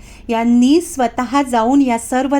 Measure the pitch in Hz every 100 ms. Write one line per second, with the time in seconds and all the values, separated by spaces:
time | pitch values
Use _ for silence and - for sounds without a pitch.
0 | - - - 226 233 240 254 330 339 -
1 | 233 - 240 277 262 240 226 285 254 226
2 | - 254 277